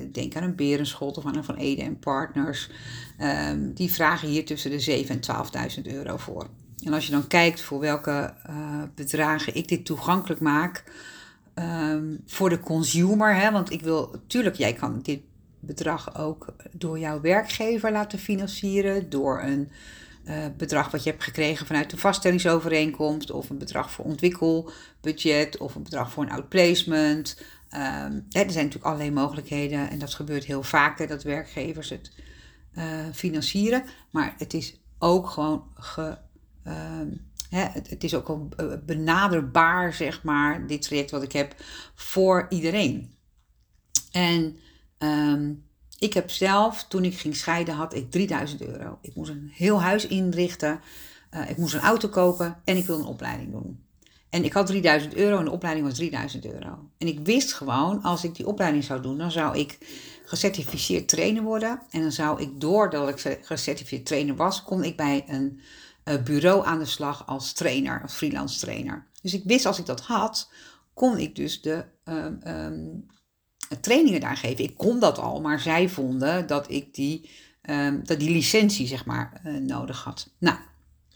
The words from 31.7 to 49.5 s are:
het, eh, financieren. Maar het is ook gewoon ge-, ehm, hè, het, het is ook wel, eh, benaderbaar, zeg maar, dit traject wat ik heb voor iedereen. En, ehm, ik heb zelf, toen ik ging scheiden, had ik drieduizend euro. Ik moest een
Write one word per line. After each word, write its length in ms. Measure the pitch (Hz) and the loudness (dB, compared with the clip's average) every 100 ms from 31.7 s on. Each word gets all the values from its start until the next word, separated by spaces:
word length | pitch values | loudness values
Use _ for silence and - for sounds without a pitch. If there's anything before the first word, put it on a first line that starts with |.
| 156 - | -6 -10
het, 220 | - - - - - - - - | -12 -14 -20 -20 -20 -20 -20 -16
eh, 120 | - 160 160 160 | -10 -8 -6 -8
financieren. 720 | - 185 156 143 196 214 254 262 - - | -6 -4 -2 0 2 2 2 0 -14 -6
Maar 240 | 156 143 - | -2 -2 -4
het 160 | - | -6
is 260 | 165 127 - - - | -6 -8 -12 -20 0
ook 300 | 170 185 180 | 4 4 2
gewoon 340 | - 151 156 - | -2 -2 -2 -6
ge-, 440 | - - - 156 - - - _ - | -16 -12 -8 -8 -8 -16 -20 _ -16
ehm, 440 | 175 160 160 160 151 - - - - | -10 -10 -8 -8 -8 -8 -12 -12 -4
hè, 140 | 180 | -2
het, 260 | 196 - - | -2 -4 -8
het 140 | - | -6
is 100 | 165 | -2
ook 140 | 151 - | -2 -2
wel, 200 | 156 147 - | -6 -6 -6
eh, 100 | 151 - 147 | -6 -6 -4
benaderbaar, 1080 | 156 160 170 202 170 131 165 165 180 180 | -2 2 4 4 4 4 6 6 6 0
zeg 300 | - 151 - | 0 -4 -4
maar, 440 | 160 147 147 165 - | 0 2 2 0 -4
dit 160 | 147 | -4
traject 280 | - 147 143 | -2 -2 -2
wat 120 | 143 | -4
ik 100 | 135 | -2
heb 220 | 147 139 - - - - | -2 -2 -4 -16 -16 -18
voor 520 | - - 190 190 180 175 | -16 -2 4 6 6 4
iedereen. 640 | 180 160 208 151 - - - _ _ _ _ _ _ _ - - | 0 2 2 2 0 -6 -16 _ _ _ _ _ _ _ -4 -2
En, 440 | 180 180 170 160 156 - - _ _ | 2 4 4 2 -4 -18 -20 _ _
ehm, 540 | 151 151 147 143 147 147 - _ - - | 0 2 4 2 0 -4 -12 _ -20 -2
ik 160 | 208 | 0
heb 160 | 185 180 | 0 -2
zelf, 540 | - 190 196 220 - - | 0 4 6 4 0 -4
toen 160 | 190 | 0
ik 140 | 180 185 | 0 0
ging 180 | - - | -4 -4
scheiden, 380 | - 170 165 | 0 0 0
had 200 | 151 160 | -2 -4
ik 160 | - 131 | -6 -2
drieduizend 500 | - 202 160 147 143 | 0 0 0 -4 -8
euro. 380 | - - - - | -10 -10 -12 -14
Ik 140 | - | -14
moest 160 | - 156 | -10 -8
een 200 | 147 147 | -10 -12